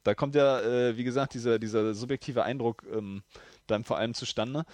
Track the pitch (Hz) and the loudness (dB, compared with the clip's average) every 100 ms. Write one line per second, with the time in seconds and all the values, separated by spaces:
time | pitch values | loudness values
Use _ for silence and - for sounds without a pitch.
0 | 104 104 143 143 139 131 110 123 123 113 | -2 0 2 4 4 4 2 2 2 0
1 | 123 127 135 123 117 113 110 110 110 107 | -2 -2 -2 -2 0 0 2 0 0 -2
2 | 123 135 - 120 92 135 117 110 98 110 | -4 -6 -2 0 0 0 -2 -4 -6 -6
3 | 101 98 - - - - - 107 110 82 | -6 -10 -14 -20 -20 -12 -2 -2 0 -2
4 | 113 113 - - 113 147 160 | -2 -4 -6 -4 -2 -4 -6